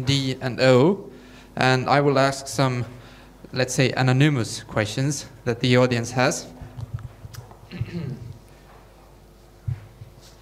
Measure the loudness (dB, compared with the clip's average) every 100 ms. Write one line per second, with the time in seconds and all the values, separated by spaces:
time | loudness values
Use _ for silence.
0 | -2 0 -2 -4 -4 2 6 6 6 2
1 | -6 -20 -20 -20 -8 0 2 2 2 2
2 | 4 4 2 0 -6 -2 0 -2 -6 -12
3 | -20 -20 -20 -20 -8 -4 -2 2 0 2
4 | 2 4 4 2 -4 -8 -6 -2 -2 -2
5 | -4 -4 -10 -10 -6 -2 2 4 4 0
6 | -2 0 0 -2 -10 -16 -18 -16 -12 -12
7 | -14 -16 -20 -18 -20 -20 -14 -10 -8 -8
8 | -10 -10 -14 -18 -20 -20 -20 -20 -20 -20
9 | -20 -20 -20 -20 -20 -14 -10 -10 -12 -20
10 | -20 -20 -20 -20